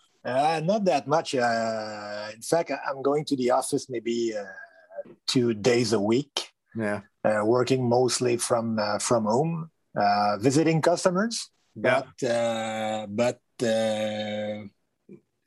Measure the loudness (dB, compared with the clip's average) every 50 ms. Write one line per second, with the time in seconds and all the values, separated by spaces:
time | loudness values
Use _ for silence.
0 | _ _ _ _ -6 -2 0 2 2 2 0 0 0 0 0 2 2 2 2 2
1 | 2 4 2 2 2 2 0 2 2 2 2 2 0 -2 -2 -4 -6 -8 -8 -10
2 | -10 -8 -8 -8 -10 -10 -12 -10 -4 0 0 0 0 -2 -4 -6 -6 -6 -6 -2
3 | 0 0 0 0 0 -2 -2 0 2 2 2 2 0 0 -4 -4 -4 -4 -8 -6
4 | -4 -2 -2 -2 -2 -2 -4 -6 -8 -10 -14 -18 -20 -20 -20 -20 -20 -18 -16 -14
5 | -14 -16 -16 _ -4 0 2 2 2 2 0 2 2 2 4 4 2 2 0 0
6 | 2 2 2 0 0 _ -6 -8 -8 -8 _ _ _ _ -8 -6 -4 -4 -4 -6
7 | -8 _ _ _ 0 0 0 2 2 2 2 2 2 2 0 0 2 2 2 4
8 | 2 2 0 0 0 0 0 0 0 0 0 0 0 -2 -2 -2 -2 -2 -2 -2
9 | 0 0 0 2 2 2 2 2 2 0 -2 -6 -8 -12 _ _ _ _ -2 0
10 | 2 2 2 2 2 0 0 2 2 2 4 4 4 4 2 2 4 2 2 2
11 | 2 2 2 2 0 -2 -4 -8 -10 -12 _ _ _ _ -10 -2 0 2 2 2
12 | 0 -6 -8 -4 -2 0 0 0 0 -2 -2 -2 -4 -4 -4 -4 -4 -4 -4 -6
13 | -6 -6 -2 0 0 0 -2 _ _ _ _ -2 0 0 2 2 0 0 0 -2
14 | -2 -4 -4 -6 -6 -6 -6 -6 -6 -6 -8 -8 -10 -16 _ _ _ _ _ _
15 | _ -20 -20 -20 _ _ _ _ _